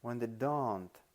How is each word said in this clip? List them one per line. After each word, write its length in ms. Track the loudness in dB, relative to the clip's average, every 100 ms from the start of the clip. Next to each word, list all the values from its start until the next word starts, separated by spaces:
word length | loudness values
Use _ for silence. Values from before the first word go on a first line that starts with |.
When 160 | -4 -2
the 80 | -2
don't 640 | 0 2 2 2 0 -4 -14 -20